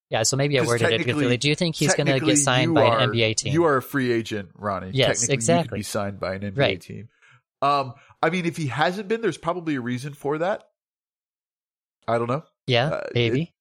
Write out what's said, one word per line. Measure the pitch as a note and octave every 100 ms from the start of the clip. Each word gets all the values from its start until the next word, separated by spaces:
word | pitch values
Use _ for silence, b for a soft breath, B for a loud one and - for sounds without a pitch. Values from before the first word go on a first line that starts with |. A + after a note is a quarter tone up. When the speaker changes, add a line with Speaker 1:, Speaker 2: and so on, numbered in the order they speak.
| -
Speaker 1:
yeah, | A#2
so | A2+ C3+
maybe | D3 C#3
I |
Speaker 2:
'Cause | A#2
Speaker 1:
worded | A#2+ -
it |
Speaker 2:
technically, | A2+ B2
Speaker 1:
confusely. | D3 C3 B2
Do | C#3+
you |
think | D3+ E3+ -
he's | D3
gonna | F3+ C#3+
get |
Speaker 2:
technically | C3+ - D3
Speaker 1:
signed | C3+ B2+ B2+
Speaker 2:
you |
Speaker 1:
by | - A#2
Speaker 2:
are, | A2+
Speaker 1:
an |
N | G#2+
B | A#2
A | A2
team? | G#2+ A2+
Speaker 2:
you | D#3
are | E3 C3+
a |
free | - C#3 B2
agent, | A#2 A2 G#2+ F#2+
Ronnie. | - G#2 F#2+ F#2+
Speaker 1:
Yes, | B2+ A2 -
Speaker 2:
Technically, | -
Speaker 1:
exactly. | C3+ A#2 E3+
Speaker 2:
you | D#3+
could | G#2
be |
signed | G2+ A2 G2+ G2
by | F2+
an | F#2+
N | G2+
B | G2
A |
Speaker 1:
Right. | C3 -
Speaker 2:
team. | - G#2+ A2+ b b b _ -
Um, | C#3 C#3+ C3 - b b
I | D#3+
mean, | F3+
if | E3+ E3+
he | C#3+
hasn't | A#2 E3 F#3 G3
been, | A3+
there's | A3 C#3+
probably | E3 F3+ D#3+ C#3
a |
reason | A#2+ B2 D3
for | C#3 C#3+ D#3
that. | F3 G#3+ _ _ _ _ _ _ _ _ _ _ _ _ _ _ -
I | A#2
don't | A#2
know. | C#3 - _ -
Speaker 1:
Yeah, | A#2+ C#3+
Speaker 2:
Uh, | - -
it, |
Speaker 1:
maybe. | A#2+ A#2 B2+ E3 _